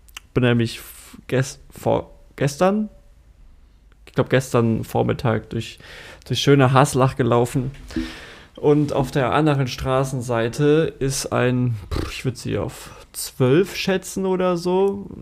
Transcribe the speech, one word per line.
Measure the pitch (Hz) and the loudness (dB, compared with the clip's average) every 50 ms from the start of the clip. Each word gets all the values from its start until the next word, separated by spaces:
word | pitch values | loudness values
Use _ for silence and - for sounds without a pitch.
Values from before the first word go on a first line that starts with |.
| - - - - - _ _ | -20 -20 -20 -20 -20 _ _
bin | 127 127 | 0 2
nämlich | 120 120 117 117 110 - - | 4 2 2 0 -2 -4 -10
f-, | - - - - - - - - - - | -16 -18 -20 -20 -20 -20 -20 -20 -8 -2
ges-, | - 123 131 - - - - - | -2 0 0 -2 -6 -12 -20 -20
vor-, | - - - 117 113 - - - - - - - - | -20 -6 -2 0 0 0 -2 -6 -16 -20 -20 -20 -6
gestern? | - 135 139 - - 180 190 208 214 214 208 - - - - - - _ - - - - - - - - _ _ _ _ _ _ _ - | -4 -4 -2 0 2 2 2 2 0 -2 -4 -8 -16 -20 -20 -20 -20 _ -20 -20 -20 -20 -20 -20 -20 -20 _ _ _ _ _ _ _ -20
Ich | - - | -6 -4
glaub, | 135 120 - | -2 0 2
gestern | 127 127 - - - 120 117 113 110 113 - | 2 0 0 2 2 2 2 2 2 0 -2
Vormittag | - - 120 120 117 113 - - 120 110 110 - - | -4 -2 -2 0 0 -2 0 0 0 -2 -2 -4 -6
durch, | - 113 110 - - - - - - - - - - - - | -8 -8 -8 -8 -14 -18 -20 -20 -20 -20 -20 -20 -20 -20 -8
durch | - 123 - | -6 -4 0
schöne | - 143 143 139 131 123 135 | 4 4 6 6 6 6 6
Haslach | 131 139 139 - 127 131 131 - | 6 4 4 4 2 2 2 2
gelaufen. | - 127 117 120 120 123 123 - 139 123 135 - - - - - - - - - - - - - - - - _ | 0 2 2 4 2 2 2 0 -4 -4 -4 -8 -12 -16 -8 -8 -6 -6 -6 -10 -16 -18 -20 -20 -20 -20 -20 _
Und | - - 147 147 151 147 147 - | 0 2 4 4 4 2 2 0
auf | 131 135 135 | -2 -2 0
der | - 151 127 113 90 | 0 0 0 2 2
anderen | 143 156 151 143 135 135 120 | 2 4 4 2 2 0 -2
Straßenseite | - - - 135 131 131 139 135 135 127 117 123 120 113 117 120 120 - 147 147 151 160 160 - - - | -4 -6 -2 0 0 0 0 0 -4 -6 -4 -2 0 0 0 -2 0 0 2 4 4 4 2 0 -2 -4
ist | 131 135 135 - - - 123 | -4 -4 -4 -4 -6 -2 0
ein, | 120 123 123 123 123 123 123 113 101 - - - | 0 2 2 2 0 0 0 -2 -4 -6 -6 -6
pff, | - - - - | -6 -4 -6 -8
ich | - - | -6 -6
würd | 131 - | -6 -6
sie | - - 113 110 101 | -6 -6 -6 -4 -4
auf | - 127 - - - - - - - - - | -4 -6 -8 -12 -16 -18 -20 -20 -20 -18 -14
zwölf | - - - - - 131 123 135 170 196 185 - | -12 -12 -12 -2 0 2 4 4 4 4 0 -4
schätzen | - - 196 185 185 185 - - 196 190 | -6 -2 -2 -2 -2 -4 -6 -6 -4 -2
oder | 190 185 185 185 180 180 | -2 0 0 0 0 0
so, | 170 175 180 180 190 196 196 196 202 196 - - - | 0 -2 0 0 2 2 0 -2 -4 -10 -14 -14 -16